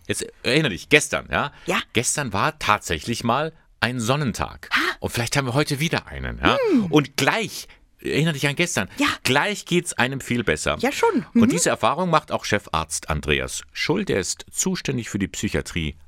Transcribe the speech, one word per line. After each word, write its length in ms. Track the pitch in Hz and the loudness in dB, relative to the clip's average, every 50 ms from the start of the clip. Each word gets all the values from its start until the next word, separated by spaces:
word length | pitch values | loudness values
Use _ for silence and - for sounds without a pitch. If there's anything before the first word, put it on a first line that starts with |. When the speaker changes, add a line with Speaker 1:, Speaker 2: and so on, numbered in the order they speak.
| - | -6
Speaker 1:
jetzt 180 | - 107 - - - - - - | -6 -6 -6 -8 -10 -10 -6 -2
erinnere 280 | - 127 156 156 127 | 2 2 2 2 0
dich, 180 | 87 - - - | -2 -4 0 4
gestern, 380 | 143 147 - - - 69 - - | 4 4 4 2 -4 -4 -4 -2
ja? 220 | 69 101 135 143 - - - | -2 -2 -2 -2 -6 -10 -6
Speaker 2:
Ja. 120 | 165 185 226 - - - | -4 -4 -4 -4 -4 -2
Speaker 1:
Gestern 400 | 110 120 - - 151 139 117 98 | -2 0 0 -2 -2 -4 -2 -2
war 260 | 101 123 151 - - | 0 0 -2 -2 -2
tatsächlich 640 | - - 104 98 - - 85 78 - 120 117 - 120 | 0 2 2 2 0 -2 -4 -4 -2 -4 -4 -2 0
mal 300 | 117 120 143 156 160 - - _ _ _ - | 0 0 0 -2 -4 -8 -12 _ _ _ -2
ein 220 | 107 117 127 127 | -2 -2 0 0
Sonnentag. 680 | 110 113 135 151 151 113 - - - - - - - - - | 0 0 0 0 0 -2 -2 -4 -6 -8 -8 -12 -8 -4 -2
Speaker 2:
Ha? 60 | - 320 359 - - | 0 0 -2 -4 -4
Speaker 1:
Und 120 | - - | -6 -4
vielleicht 260 | - 120 117 - - | -2 -2 -2 0 0
haben 80 | 143 135 | 0 0
wir 80 | 123 113 | 2 2
heute 260 | 147 151 - 147 127 | 0 0 0 0 -2
wieder 280 | 160 170 147 110 - | 0 0 0 -2 -4
einen, 320 | - 73 67 65 62 58 58 69 | -4 -8 -8 -6 -6 -4 0 2
ja? 140 | 92 - 554 508 427 | 2 2 2 2 4
Speaker 2:
Hm. 160 | 330 240 196 | 4 2 4
Speaker 1:
Und 280 | 165 - 151 135 - - | 4 4 4 4 2 -2
gleich, 540 | - 139 139 170 226 208 - - - - - - _ _ _ _ - | -2 0 2 2 0 -2 -4 -8 -10 -14 -16 -20 _ _ _ _ -10
erinnere 320 | - 65 73 - 156 170 151 | -6 -2 0 0 2 0 0
dich 140 | 135 147 | 0 -2
an 80 | 143 139 | -2 0
gestern, 320 | 160 175 - - 117 95 - - | 0 -2 0 0 -2 -4 -4 -2
Speaker 2:
Ja. 100 | - 285 277 - - - | -2 -2 -2 -2 0 0
Speaker 1:
gleich 400 | - 127 143 170 208 202 - - | 2 4 4 2 2 -2 -4 -2
geht's 280 | - 170 175 170 - - | 0 0 0 0 0 0
einem 260 | - 117 131 139 127 | 0 0 0 -2 -4
viel 240 | - - 120 120 - | -4 -2 -2 0 2
besser. 320 | 82 78 - - 73 76 - | 2 0 2 2 0 0 0
Speaker 2:
Ja, 120 | 233 269 | 0 -2
schon. 340 | - - 453 466 381 240 160 - - | 0 2 2 2 2 0 0 2 4
Speaker 1:
Und 100 | 233 226 | 4 6
Speaker 2:
Mhm. 60 | 247 | 6
Speaker 1:
diese 200 | - - - 160 | 4 2 2 2
Erfahrung 400 | 120 - - - 139 165 185 175 | 2 2 2 2 2 2 2 2
macht 240 | 160 151 - - 107 | 2 2 2 0 -6
auch 100 | 107 - | -6 -2
Chefarzt 680 | - 107 101 - - - 80 78 - - - - - | 0 0 -2 0 0 -2 -2 -2 -2 -6 -6 -4 -4
Andreas 520 | 76 76 71 76 73 67 65 64 - - - - | -4 -2 0 0 0 0 0 -2 -6 -10 -12 -10
Schull, 320 | - - - - 160 214 196 | -8 -4 -2 0 0 0 0
der 160 | - - 98 | 0 -2 -2
ist 260 | 87 - - - - - | -2 -4 -6 -8 -12 -10
zuständig 580 | - - - 185 185 - - - 135 123 110 - | -4 -2 -2 -2 -2 -2 -4 -4 -4 -4 -4 -4
für 100 | - 98 | -4 -2
die 100 | 95 - | -2 -4
Psychiatrie 680 | - - - 101 - 76 - - - 87 78 73 - - - | -4 -4 -4 -2 -2 -2 -4 -4 -4 -4 -4 -4 -6 -8 -14